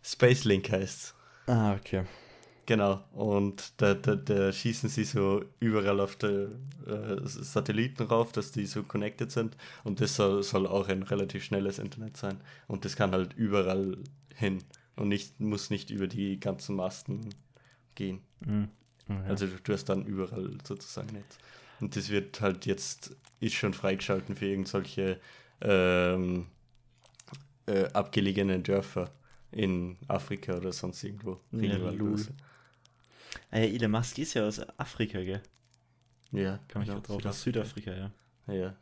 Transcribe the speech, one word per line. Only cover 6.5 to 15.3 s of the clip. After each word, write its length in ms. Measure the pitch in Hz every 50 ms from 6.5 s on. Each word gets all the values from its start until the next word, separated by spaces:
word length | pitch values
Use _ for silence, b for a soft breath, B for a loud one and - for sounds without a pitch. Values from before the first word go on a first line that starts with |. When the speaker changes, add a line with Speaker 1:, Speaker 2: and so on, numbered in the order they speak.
| 107 127 - - - - -
Speaker 1:
äh, 280 | - 107 104 107 110 98 98 -
S-, 100 | - - - - - -
Satelliten 500 | 107 101 - 104 107 117 131 135 - 117
rauf, 280 | 107 117 113 117 117
dass 200 | - - 101 -
die 140 | - 107 101
so 180 | 95 - 107 -
connected 480 | - - 104 104 107 - - 123 135
sind. 260 | - 123 113 110 - B B B B B B
Und 160 | 110 98 -
das 160 | 107 98 -
soll, 280 | - 104 98 98 101 98
soll 240 | - - 98 95
auch 200 | - 95 98 98
ein 160 | 98 95 95 95
relativ 400 | - 101 101 98 92 - 98 -
schnelles 360 | - 101 98 98 98 95 -
Internet 380 | 104 98 - 110 110 110 -
sein. 220 | - - 98 98 98 B B B B B
Und 180 | - - 98 -
das 100 | 95 -
kann 160 | - 107 95
halt 220 | 92 92 92 90 -
überall 640 | - 113 104 101 101 92 92 92 98 98 95 92 95 - - - - - - -
hin 280 | - 113 98 95 92 - - - B B B B
und 140 | - 104 101
nicht, 300 | 101 101 - -